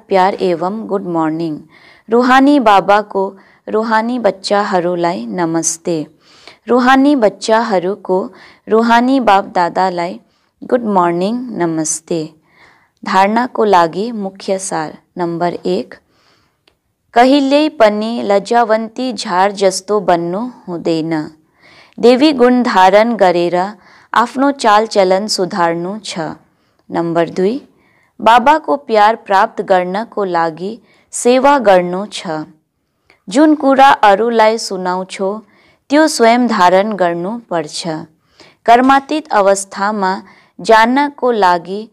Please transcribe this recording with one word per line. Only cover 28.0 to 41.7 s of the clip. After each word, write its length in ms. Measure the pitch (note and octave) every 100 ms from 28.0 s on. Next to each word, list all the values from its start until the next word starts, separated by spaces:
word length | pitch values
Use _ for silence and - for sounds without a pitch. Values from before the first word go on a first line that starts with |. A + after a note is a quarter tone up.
| _ -
બાબાકો 560 | A3 A#3+ A#3+ D#4 D4+ C#4+
પ્યાર 400 | - G#3+ G#3 A3
પ્રાપ્ત 460 | - F#3+ A3+ -
गर्नको 600 | F#3+ F#3 F3+ F#3+ A3+ -
लागि 580 | G3 E3+ E3 D#3+ F#3+ A3 _ _ _
સેવા 460 | - A#3+ B3+ C4 C#4+
गर्नु 480 | G#3+ F#3 F3+ F3+ G#3
छ. 220 | - - D#3 D#3 _ _ _ _ _ _ _ -
जुन 260 | G3+ D#4 D4+
कुरा 340 | C4+ C4+ C4+
અરુलाई 680 | - G#3 G3 A#3 A#3 A3 A3+
સુનાउँછો, 840 | - F#3+ F#3 F#3 F#3+ - F#3+ G#3+ - _ _ _ -
त्यो 180 | C#4+ D#4
स्वयं 400 | D4+ A3+ A#3+ B3
धारण 460 | G#3+ F3+ F#3 G#3
गर्नुपर्छ. 920 | G3+ F3+ E3+ F3+ A#3 A#3 E3+ D#3 - F3 D#3 E3 _ _ _ - _ -
કર્માતીત 640 | A#3+ B3+ C4+ C4+ D#4 -
અવસ્થામાં 920 | G#3+ G3 G3 G3 - G3 G#3+ F#3+ G3 G#3 _ _ -
જાनको 680 | F3 A3 A3+ C4 C#4+ C#4+ B3
लागि 580 | A#3 F#3 F3 E3+